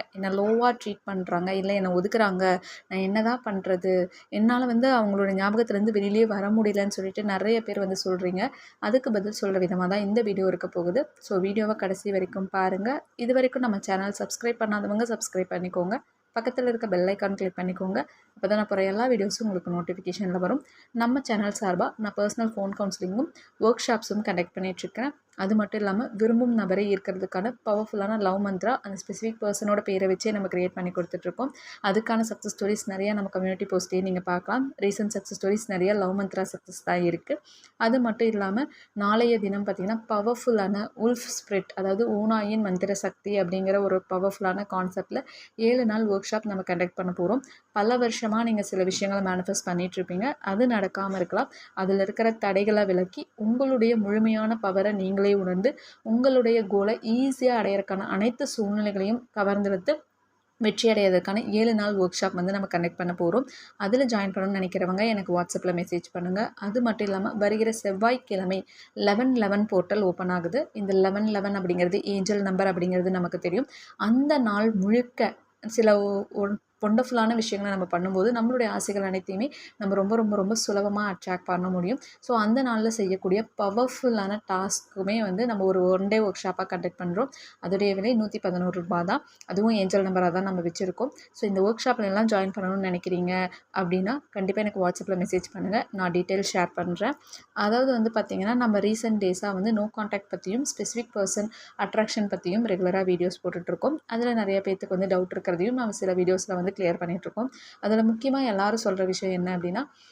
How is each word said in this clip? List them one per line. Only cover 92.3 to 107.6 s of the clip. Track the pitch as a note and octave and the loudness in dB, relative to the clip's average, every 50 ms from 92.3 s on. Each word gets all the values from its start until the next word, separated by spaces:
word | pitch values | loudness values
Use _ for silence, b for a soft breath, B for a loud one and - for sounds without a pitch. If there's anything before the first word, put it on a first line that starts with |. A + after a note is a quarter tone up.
| G#3+ G3 F#3+ F#3+ - | 2 2 2 0 -2
பண்ணணும்னு | G#3 F#3+ F#3 F#3+ G3 F#3+ | -4 -4 -2 -2 -2 -2
நினைக்கிறீங்க | F#3 F3+ F3+ - F#3 F#3 F3+ F3+ F3+ F#3 F#3 F#3 F3+ B B B _ - | -2 -2 -2 -2 -2 -2 0 0 0 0 0 -2 -2 B B B _ -4
அப்படின்னா | F#3+ F#3+ F3 F#3 F#3 F#3+ G3+ C4 D4 - _ | -4 0 0 0 0 0 0 -2 -4 -6 _
கண்டிப்பா | - G#3 F#3+ F#3 F#3+ G#3+ | -6 -4 -2 -2 0 0
எனக்கு | G#3+ G#3 G3+ G3 F3+ | -2 -2 0 0 0
WhatsApp-ல | F3 F3+ - G3 - F#3+ | 0 0 -2 -4 -4 -2
மெசேஜ் | F3+ F#3 - - F3+ - - | -2 -2 0 -2 -2 -4 -4
பண்ணுங்க. | - F#3+ F3 F#3 G3+ F3+ - - - | -8 -6 -4 -2 -2 -2 -2 -4 -4
நான் | F#3+ F#3 F3+ E3+ | -4 -2 0 0
டீட்டெயில் | F3+ F3+ - F#3+ G3+ F#3+ | 0 0 0 0 -2 -2
ஷேர் | - - F#3 F3 F3 - | 0 0 0 0 0 -2
பண்றேன். | F3+ F3 F3+ F3 E3+ G3+ B3+ D4+ B B B B B B B _ | -4 -4 -4 -2 -2 -2 -2 -4 B B B B B B B _
அதாவது | - G#3 G#3 A3+ A#3 C4+ C4+ B3+ | -2 0 2 2 2 2 2 2
வந்து | A3+ A3 A3 - | 2 0 0 0
பாத்தீங்கன்னா | A3 G3+ - G3 F#3+ F#3+ G#3+ B3 | -2 -2 -2 -4 -2 -2 0 0
நம்ம | B3 B3 A3 G#3 G3+ | 2 2 2 2 2
ரீசென்ட் | G3 G#3 A3 A3 - A3+ A3 G#3 G3 | 2 2 0 0 0 0 0 2 2
டேஸா | F#3 F#3 F#3 G#3 G3+ G3 | 0 0 0 -2 -4 -2
வந்து | F#3 F#3+ A3+ A3+ | -2 0 0 0
no | G#3 G#3 G#3+ - | 0 -2 -4 -4
contact | A3 G#3+ G#3 G#3+ G3+ - - | -6 -6 -4 -4 -6 -6 -8
பத்தியும் | - F3+ - F#3 G#3 B3 C#4+ | -10 -8 -6 -4 -4 -2 -2
ஸ்பெசிஃபிக் | - - - G#3 - - A#3 A#3 - - | -4 -6 -6 -8 -6 -6 -8 -8 -6 -4
பர்சன் | G#3+ G3 G3 - A3 G#3 A3 B B B B B B | -2 -2 -2 0 -2 -4 -4 B B B B B B
அட்ராக்ஷன் | G3+ G3 - A3 A3 A3 - A3+ G#3 G3+ | -6 -2 0 0 0 0 0 -2 -2 -2
பத்தியும் | G3 F3 - F3+ F#3 A3 A#3 | -2 -4 -2 -2 0 0 0
ரெகுலரா | G#3+ F#3 F3+ F#3 F3+ F3+ F#3+ F#3+ | 0 0 0 2 0 2 2 2
வீடியோஸ் | F#3 F3+ E3+ F3 F#3 F3+ - | 2 2 2 0 -2 -2 -4
போட்டுட்ருக்கோம். | - F3+ - F3+ F3 - F3 - - C4 D#4 D4+ - | -6 -6 -6 -6 -4 -6 -4 -2 0 -2 -2 -2 -6
அதுல | - A3+ A3+ A#3+ B3 A#3 | -6 -4 -2 0 0 0
நிறைய | A3+ G#3 F#3+ G3 G3 | 0 0 2 0 0
பேத்துக்கு | G3 G3 F#3+ F#3+ G#3 - F#3+ | 0 0 -2 -2 -2 -4 -2
வந்து | F3+ G3 F#3 | 0 0 2
டவுட் | F#3 F3+ F#3 F#3 - | 2 0 0 0 -4
இருக்கிறதையும் | F#3 - F#3+ F3 E3 F#3 A#3 B3+ B3+ | -4 -4 -2 0 0 0 0 0 0
நம்ம | A#3+ A3 G#3 - | -2 -4 -4 -2
சில | G3 F#3+ F3+ | -2 0 2
வீடியோஸ்ல | F#3 F3+ F3+ F#3 F3+ - - F#3 | 2 2 2 2 0 0 -4 -4
வந்து | F3+ F3+ G3 | -2 -2 -2
கிளியர் | G3 - F#3+ E3+ E3+ E3 | -2 0 0 0 0 0
பண்ணிட்டுருக்கோம். | F3+ E3+ E3+ - - - - G#3 A#3+ C4+ B B | -2 -4 -4 -4 -6 -8 -6 -6 -6 -6 B B